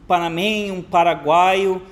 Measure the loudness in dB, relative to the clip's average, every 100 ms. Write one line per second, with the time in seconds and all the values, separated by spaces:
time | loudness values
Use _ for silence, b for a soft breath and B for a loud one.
0 | -2 -2 -2 -4 -4 -4 -6 -10 -2 2
1 | 2 0 0 2 4 2 0 -4 -8